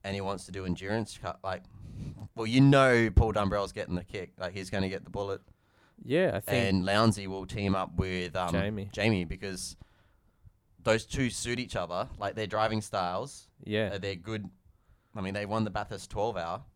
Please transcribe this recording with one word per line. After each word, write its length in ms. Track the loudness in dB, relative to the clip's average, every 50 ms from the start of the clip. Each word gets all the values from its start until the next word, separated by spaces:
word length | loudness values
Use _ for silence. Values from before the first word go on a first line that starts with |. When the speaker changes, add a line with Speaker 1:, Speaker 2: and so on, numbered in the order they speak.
| -4
Speaker 1:
and 100 | -4 -4
he 60 | -4
wants 260 | -4 -4 -6 -6 -8
to 60 | -10
do 120 | -10 -6 -4
endurance, 540 | -4 -4 -4 -2 -2 -2 -2 -2 -4 -8 -8
cu-, 80 | -8 -8 -8 -6
like, 200 | -6 -6 -6 -6 -10 -16 -20 -18 -18 -14 -12 -10 -10 -10 -10 -12 -14 -12 _
well, 120 | -6 -4
you 140 | 4 6 8
know 500 | 10 10 10 10 8 8 8 6 6 8 6
Paul 180 | 6 6 6
Dumbrell's 400 | 4 2 2 2 2 0 -2 -2
getting 240 | -4 -8 -4 -4 -4
the 80 | -4 -4
kick. 280 | -6 -8 -10 -10 -10 _ -8
Like, 140 | -8 -8 -6
he's 160 | -8 -8 -4
gonna 180 | -2 -2 -2 -2
get 160 | -4 -6 -10
the 60 | -8
bullet. 300 | -8 -6 -4 -4 -6 -8 _ -20 -20 _ _ _ _ _ _ _ _ -16 -4
Speaker 2:
Yeah, 260 | 0 2 2 2 2 0
I 60 | -2
think 280 | 0 0 2 2 4 4 2
Speaker 1:
And 100 | 2 2
Lowndesy 420 | 4 4 6 6 6 4 2 -4
will 200 | -8 -6 -8 -8
team 280 | -6 -6 -2 0 2 2
up 220 | 2 0 -2 -2
with, 380 | -2 -2 -2 -2 -4 -4 -4 -2
um, 160 | -2 -2 0
Speaker 2:
Jamie. 360 | 0 0 0 -2 -4 -6 -8 -8
Speaker 1:
Jamie, 320 | -4 0 2 2 2 2 0
because 520 | -4 -8 -8 -8 -8 -8 -8 -10 -12 -12 -16 -20 _ _ _ _ _ _ _ _ _ _ _ _ -20 _ _ _ _ _ -4
those 220 | 2 2 2 2 2
two 240 | -4 -2 0 0 0
suit 300 | 0 -4 -4 -2 -2 -4
each 160 | -4 -4 -4
other. 320 | -4 -4 -2 -2 -4 -4 -4 -6 -4
Like, 160 | -4 -4 -2
their 120 | -2 -4
driving 340 | -2 0 2 2 2 2 0
styles, 680 | -2 -2 -2 0 0 0 -2 -4 -6 -8 -12 -18 -20 _ _ _ -8
Speaker 2:
Yeah. 260 | -4 -2 0 0 -2 -4
Speaker 1:
uh, 40 | -4
they're 180 | -6 -6 -8
good. 320 | -8 -8 -8 -8 -6 -8 -10 -14 _ _ -20 _ _ _ _ -20 _ _ _ _
I 60 | -6
mean, 140 | -6 -4 -4
they 100 | -4 -4
won 180 | -2 0 0 0
the 60 | 0
Bathurst 380 | -2 -6 -6 -6 -10 -12 -10 -8
twelve 260 | -4 -2 -2 -2 -2
hour. 260 | -4 -4 -4 -6 -8 -10 -18 _